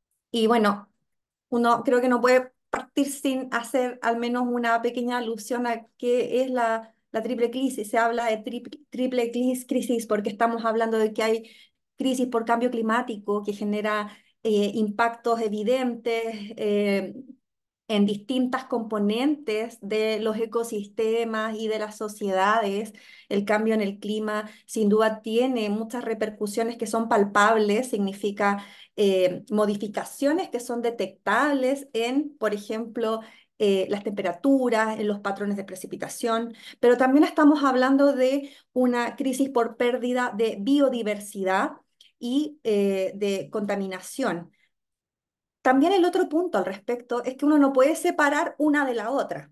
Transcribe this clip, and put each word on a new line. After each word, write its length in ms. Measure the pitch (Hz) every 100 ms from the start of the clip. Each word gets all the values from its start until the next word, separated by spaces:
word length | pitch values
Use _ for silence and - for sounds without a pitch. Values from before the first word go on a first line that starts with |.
| _ _ _
Y 160 | 240 220
bueno, 440 | 233 208 202 - _ _ _ _ _ -
uno 320 | 240 240 233
creo 160 | 226 247
que 80 | 254
no 140 | 240
puede 300 | 247 254 254 _ _
partir 340 | - - - 277
sin 420 | - 277 262 254
hacer 460 | 233 233 269 247 247
al 160 | 226 233
menos 280 | 240 247 247
una 320 | 240 233 233
pequeña 380 | 240 240 240 247
alusión 480 | 226 226 - 240 240
a 200 | 226 - -
qué 440 | 247 247 - 247
es 80 | 262
la, 440 | 254 233 226 220 _ _
la 120 | 220
triple 280 | 226 233 233
crisis. 400 | 254 269 - 208
Se 80 | 233
habla 260 | 233 233 233
de 80 | 214
tri-, 440 | 214 240 240 - _
triple 420 | 226 254 254 233
cris-, 360 | 240 254 254 -
crisis 400 | 262 - 233 220
porque 240 | 208 208
estamos 340 | 214 233 233
hablando 320 | 226 220 226 226
de 160 | 214
que 100 | 220
hay 280 | 220 226 226 - - _ _ -
crisis 300 | 269 254 247
por 180 | 233 220
cambio 240 | 233 247
climático 720 | 233 226 233 247 208 202 208
que 80 | 208
genera, 640 | 208 208 208 214 214 208 - _ _
eh, 300 | 226 208 208
impactos 680 | 214 214 208 233 233 233 226
evidentes, 800 | 226 214 208 262 247 233 233 226 226 220 208 220
eh, 580 | 214 208 208 196 185 - - - _ _ _ _ -
en 180 | 214 202
distintas 580 | 202 - 254 254 254
componentes 1120 | - - 220 214 202 220 277 294 285 214 233 -
de 360 | 202 214 220 214
los 200 | 220 214
ecosistemas 1200 | 226 233 226 214 202 - 220 226 226 220 220 220
y 100 | 220
de 100 | 214
las 200 | 214 208
sociedades. 960 | 214 208 202 185 190 226 208 196 214 - - - -
El 160 | 202
cambio 300 | 202 214 220
en 80 | 220
el 160 | 202 202
clima, 500 | 208 214 214 214 214 -
sin 240 | - - 208
duda, 320 | 214 226 214
tiene 480 | 220 220 254 247 208
muchas 340 | 208 220 247
repercusiones 760 | 240 214 214 214 208 220 233 240
que 80 | 208
son 240 | - 226
palpables, 800 | 226 202 208 208 226 208 208 254
significa, 760 | 208 196 196 208 202 202 202 - - - -
eh, 480 | 202 190 180 180 -
modificaciones 1000 | 214 208 208 208 - - - 277 320 359
que 120 | 240
son 200 | 247 240
detectables 1080 | 233 233 190 - - 220 294 277 254 277 -
en, 420 | 226 233 269 302 -
por 160 | 214
ejemplo, 680 | 208 - 220 226 240 226 220 220 - _ -
eh, 280 | 208 190 185
las 140 | 202
temperaturas, 960 | 214 202 196 - 277 269 247 220 220 220
en 100 | 208
los 120 | 202
patrones 360 | 202 196 202 202
de 80 |
precipitación, 880 | 196 190 - - - - 233 226 233 - - -
pero 160 | 240 247
también 280 | 262 277
estamos 380 | 330 - 302 302
hablando 520 | 277 254 254 277 285
de 360 | 269 254 277 285 - _
una 440 | 254 247 240 233 -
crisis 340 | 269 262 269
por 260 | 247 226 -
pérdida 560 | 247 247 247 247 247
de 220 | 202 226 208
biodiversidad 1120 | 202 285 269 247 214 202 202 196 185 190 269 - _ _ _ -
y, 400 | 240 269 302 -
eh, 480 | 226 202 202 190 190 196
de 340 | 202 196 -
contaminación. 1000 | 220 202 196 190 185 - - 247 170 170 _ _ _ _ _ _ _ _ _ _ _
También 300 | - 262 320
el 120 | 392
otro 240 | 349 370 370
punto 300 | 302 359 208
al 60 |
respecto 580 | 185 202 - 240 - 240
es 140 | 247 262
que 100 | 285
uno 100 | 302
no 160 | 277
puede 220 | 269 269
separar 600 | 320 349 349 294 294 339 -
una 260 | 302 294
de 100 | 269
la 160 | 233 214
otra, 360 | 269 202 143 -